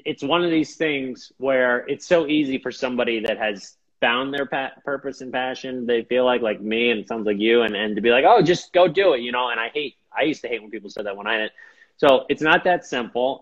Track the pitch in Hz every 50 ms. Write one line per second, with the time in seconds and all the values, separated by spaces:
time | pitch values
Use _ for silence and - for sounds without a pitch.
0 | - 156 156 - 143 135 160 175 175 170 160 160 147 - - - 165 156 147 139
1 | 135 131 123 - - - _ - 123 135 135 127 127 123 123 123 - 135 143 139
2 | - - 180 170 156 143 151 151 147 135 131 123 - 127 117 - 135 127 123 120
3 | 120 117 117 110 107 113 107 - 113 107 104 98 - - - _ _ _ _ _
4 | 131 120 117 127 135 139 139 143 139 - 160 139 135 - - - _ 143 139 135
5 | - 139 131 - 135 127 123 127 127 131 127 - - 131 127 127 120 117 120 117
6 | 110 - 123 127 127 127 123 120 120 107 104 92 101 107 110 113 120 120 117 104
7 | 98 - 117 113 104 107 104 101 107 113 117 120 113 107 104 101 107 107 104 104
8 | 104 117 117 131 143 185 240 226 165 151 175 170 - - - 175 180 180 147 190
9 | 196 180 143 120 120 120 123 123 127 120 117 113 113 117 - 151 147 123 - _
10 | _ _ - 110 135 156 143 - - 117 120 110 107 107 110 107 98 101 - -
11 | 104 101 101 101 101 107 113 110 107 104 - - - - _ _ _ _ _ -
12 | 151 143 131 117 - - 143 123 147 156 170 180 - 202 - - - - 147 127
13 | 117 98 - 120 127 135 135 -